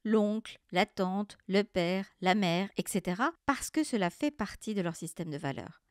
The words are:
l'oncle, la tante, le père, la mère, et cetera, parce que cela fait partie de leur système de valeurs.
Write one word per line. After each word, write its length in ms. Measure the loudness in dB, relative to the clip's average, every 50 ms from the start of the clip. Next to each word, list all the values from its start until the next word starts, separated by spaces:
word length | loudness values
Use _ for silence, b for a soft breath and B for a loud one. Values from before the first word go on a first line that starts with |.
| -2
l'oncle, 520 | 2 4 4 4 2 0 -2 -6 -10 -14 -18 _ _
la 140 | 0 2 2
tante, 520 | 2 _ 0 0 0 0 -2 -4 -6 -10 -14 _ 2
le 160 | 2 2 2
père, 440 | 2 0 0 0 2 0 -2 -2 -6 _ _
la 120 | 2 4 4
mère, 360 | 4 4 4 2 2 0 -2 -2 -4
et 60 | -4 -2
cetera, 460 | -2 -2 0 0 0 0 0 -2 -2 _ _
parce 260 | -2 -2 0 -4 -2
que 120 | -2 -2 0
cela 260 | 0 0 0 0 0
fait 220 | 0 0 -2 -2
partie 420 | -2 -4 -6 -8 -8 -8 -8 -4 -2
de 80 | -2
leur 140 | -2 -2 -4
système 340 | -6 -8 -10 -8 -8 -8 -6
de 80 | -6 -4
valeurs. 440 | -4 -4 -4 -6 -8 -10 -14 _ _ _